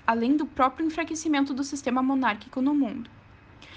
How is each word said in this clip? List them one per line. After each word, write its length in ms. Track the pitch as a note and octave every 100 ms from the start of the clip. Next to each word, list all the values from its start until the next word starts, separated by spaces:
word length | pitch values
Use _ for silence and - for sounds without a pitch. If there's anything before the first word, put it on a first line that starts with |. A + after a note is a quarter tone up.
| -
além 300 | A3+ A#3+ D4+
do 100 | C#4+
próprio 420 | - C4 C4+ E4
enfraquecimento 680 | D#4+ D#4+ D#4 E4 C#4+ C#4
do 100 | C4+
sistema 380 | C#4 C#4+ B3+ B3+
monárquico 580 | C4 C4+ A#3+ G#3 - C4
no 140 | C4+
mundo. 360 | D4 A#3+ - A#3 - - - - - -